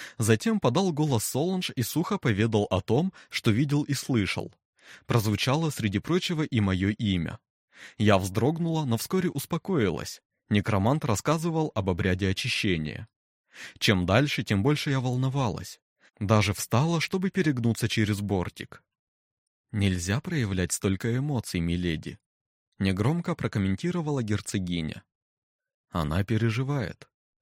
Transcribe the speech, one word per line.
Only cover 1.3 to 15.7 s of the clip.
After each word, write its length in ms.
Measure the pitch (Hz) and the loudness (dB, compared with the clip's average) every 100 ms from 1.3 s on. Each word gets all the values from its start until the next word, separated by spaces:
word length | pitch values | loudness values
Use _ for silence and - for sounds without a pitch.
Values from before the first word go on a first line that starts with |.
| 127 170 190 - - | -2 -2 -2 -4 -4
и 80 | |
сухо 340 | 117 151 170 202 | -2 -2 -2 -2
поведал 460 | 127 98 117 107 101 | 0 2 2 2 2
о 120 | 95 | 0
том, 320 | - 117 185 - - | 2 0 0 -4 -12
что 220 | - 120 | -2 0
видел 320 | 107 147 143 | 2 2 0
и 100 | 143 | -2
слышал. 600 | 135 - 123 92 - - - _ _ - - - | -4 0 0 0 -4 -8 -14 _ _ -20 -20 -2
Прозвучало, 640 | 117 104 101 - 143 165 | 0 2 0 0 0 -2
среди 300 | - 110 95 | 0 0 0
прочего, 440 | - 175 - 160 | 0 -2 0 -2
и 160 | 151 117 | 0 2
моё 300 | 101 92 98 | 2 2 0
имя. 500 | 107 107 92 80 - _ _ _ - - - | 0 0 0 -2 -6 _ _ _ -20 -20 0
Я 200 | 104 98 | 4 4
вздрогнула, 680 | 95 101 120 165 170 160 143 | 4 0 0 0 -2 -2 0
но 120 | 113 | -2
вскоре 320 | - 185 175 | 0 -2 0
успокоилась. 920 | 143 - 165 - 175 101 73 - - _ _ _ | -4 -4 -6 0 2 2 0 -6 -12 _ _ _
Некромант 560 | 104 - 101 104 151 120 | 0 2 2 2 2 0
рассказывал 640 | 101 - 160 170 160 156 110 | -2 0 0 0 0 -2 -2
об 140 | 95 | -2
обряде 400 | 87 95 92 98 | 0 0 2 0
очищения. 800 | 98 117 - 104 85 76 - 107 _ _ _ _ - - - | -2 -4 -2 0 0 -2 -8 -14 _ _ _ _ -20 -20 -2
Чем 260 | - 95 90 | 2 4 4
дальше, 380 | 104 143 - | 4 4 -2
тем 200 | 113 101 | 0 0
больше 260 | 117 147 151 | 2 0 0
я 100 | 135 | -2
волновалась. 800 | 127 123 131 139 120 - 92 | -2 -2 -2 0 -2 -4 -10